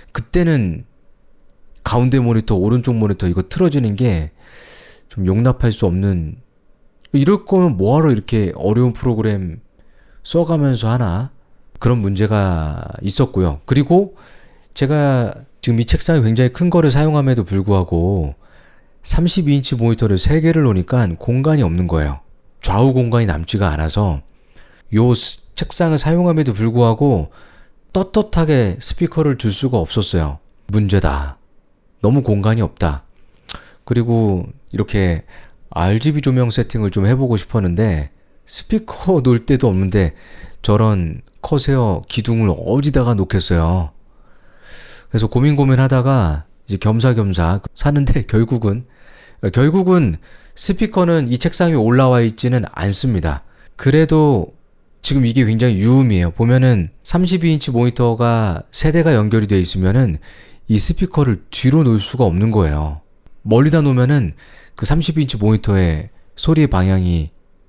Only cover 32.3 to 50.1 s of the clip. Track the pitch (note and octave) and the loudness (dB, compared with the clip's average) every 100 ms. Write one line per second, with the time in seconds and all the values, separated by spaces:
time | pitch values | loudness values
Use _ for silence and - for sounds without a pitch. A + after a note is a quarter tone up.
32.3 | G#2 G#2 A2+ F#2 - F2 C#2 - _ - | 0 0 0 -2 -2 -4 -4 -10 _ -20
33.3 | _ - - - - - A#2+ A#2 A#2 G#2+ | _ -16 -16 -18 -14 -4 -2 0 0 0
34.3 | F#2 - - - - G#2 G#2 F#2+ D#2+ - | -2 -6 -14 -10 -8 -4 -2 0 -2 -8
35.3 | - - - - - F2 G#2+ C#3+ D3 C#3 | -20 -20 -20 -10 -2 0 0 0 -2 0
36.3 | B2+ A#2+ A2 A2+ A#2 G2+ G2+ G2 C3 C3 | 0 0 -2 -4 -4 -4 0 0 0 0
37.3 | A2 - A2+ F#2 F2 A2 D#2+ D2 - _ | -2 -2 -2 0 0 0 -2 -6 -12 _
38.3 | _ - - - A3 A3 - - F3 B2+ | _ -14 -14 -4 -4 -4 -6 -2 0 2
39.3 | A#2 - C3 A#2+ F#2+ F#2+ G2+ E2+ - - | 0 0 0 2 0 0 0 -2 -4 -16
40.3 | - - - - G#2 A2 G2+ E2 B2+ - | -20 -20 -8 0 2 2 0 -2 -8 -16
41.3 | - - D3 C3+ C3+ A2+ F2+ - - A2 | -16 -4 -2 0 0 0 -2 -6 -6 -2
42.3 | A2+ G#2+ D#2+ E2+ B2+ C#3+ C3+ A#2+ A2 F#2 | 0 0 0 -2 0 0 2 2 0 0
43.3 | G2 - E2+ E2 F2+ E2 - - - - | -2 0 0 2 0 -4 -10 -20 -20 -20
44.3 | - - - - - - - - A#2 A2 | -20 -20 -20 -20 -20 -20 -20 -6 -2 0
45.3 | B2 C#3+ C#3+ C3+ C3 C3+ C3 B2+ C3 F2 | 2 2 2 2 2 2 2 2 2 0
46.3 | D2+ - _ - G2 G#2+ A2+ B2+ A2+ G2+ | -2 -8 _ -8 -4 0 2 2 2 0
47.3 | F2 E2 G2 - - D3 D3 C#3 - G#2 | 0 0 -2 -6 -4 0 2 2 0 0
48.3 | A2 A2+ B2 A2 G#2+ - - - - - | 0 0 0 -2 -4 -8 -20 -20 -20 -20
49.3 | - G2+ A2+ C#3+ F#3 F#3 F3+ B2 | -8 -4 0 2 2 2 2 2